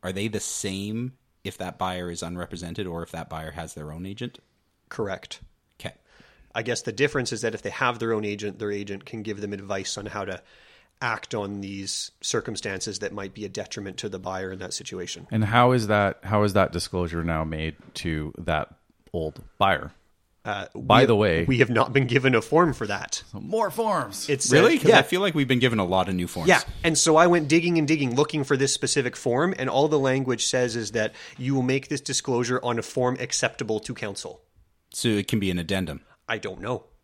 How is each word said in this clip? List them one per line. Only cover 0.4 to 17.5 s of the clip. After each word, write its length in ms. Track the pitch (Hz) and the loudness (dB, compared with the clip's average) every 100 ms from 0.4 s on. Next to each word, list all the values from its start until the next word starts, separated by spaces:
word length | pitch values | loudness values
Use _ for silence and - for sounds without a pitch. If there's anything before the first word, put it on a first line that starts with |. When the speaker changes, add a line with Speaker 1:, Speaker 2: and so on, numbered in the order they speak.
| - - 101 95 101 110 127 131 _ _ | -6 -6 -4 -4 -4 -4 -6 -10 _ _
Speaker 1:
if 140 | 98 - | -12 -8
that 180 | 92 - | -10 -4
buyer 320 | 92 92 90 | -4 -4 -6
is 140 | 85 | -6
unrepresented 640 | 85 87 85 87 87 85 95 | -8 -8 -8 -8 -10 -8 -8
or 160 | 85 | -8
if 80 | 85 | -8
that 180 | 82 82 | -10 -10
buyer 220 | 80 78 | -10 -10
has 220 | 78 82 - | -10 -12 -12
their 160 | 76 | -12
own 140 | 78 95 | -10 -12
agent? 340 | 104 123 - _ _ _ _ _ | -8 -10 -12 _ _ _ _ _
Speaker 2:
Correct. 520 | - 104 92 - - - _ _ _ | -8 -6 -6 -10 -18 -18 _ _ _
Speaker 1:
Okay. 140 | - - _ _ _ _ _ - | -14 -14 _ _ _ _ _ -8
Speaker 2:
I 80 | |
guess 180 | 113 117 | -4 -4
the 100 | - | -4
difference 400 | 107 143 143 123 | 0 0 0 -4
is 100 | 110 | -2
that 120 | 113 | -4
if 80 | 107 | -4
they 80 | 107 | -8
have 300 | - 127 117 | -2 -2 0
their 140 | 113 | -2
own 120 | 110 107 | 0 -2
agent, 320 | 104 104 95 | -4 -6 -6
their 120 | 104 | -6
agent 340 | 101 101 98 - | -6 -6 -10 -10
can 160 | 110 | -10
give 200 | 107 101 | -8 -6
them 120 | 101 | -6
advice 440 | 101 98 98 98 - | -8 -6 -6 -4 -8
on 100 | 101 | -8
how 180 | 104 95 | -6 -6
to 160 | 95 _ - - _ _ _ | -8 _ -20 -20 _ _ _
act 340 | 127 110 - 113 | -4 -4 -4 -6
on 260 | 101 101 | -4 -6
these 480 | 98 98 98 - - _ | -8 -8 -8 -8 -8 _
circumstances 760 | - 120 - 104 107 95 - 95 | -4 -4 -4 -8 -6 -6 -6 -6
that 140 | 101 | -6
might 200 | 101 98 101 | -6 -10 -10
be 100 | 101 | -10
a 40 | |
detriment 480 | 95 98 - 98 92 | -8 -10 -8 -10 -8
to 120 | 107 | -8
the 80 | 95 | -8
buyer 320 | 92 92 95 | -8 -6 -6
in 80 | 95 | -8
that 140 | 92 | -10
situation. 540 | - - 92 87 - 87 | -10 -10 -10 -10 -10 -4
Speaker 3:
And 140 | 110 107 | -2 2
how 260 | 117 123 | 6 6
is 140 | 127 107 | 4 4
that, 320 | 104 101 - | 4 4 0
how 200 | 98 107 | 0 2
is 100 | 104 | 4
that 180 | 98 92 | 4 2
disclosure 520 | 87 - 92 87 82 | 0 -4 -2 -2 -2
now 200 | 82 80 | -2 -2
made 320 | 80 | -2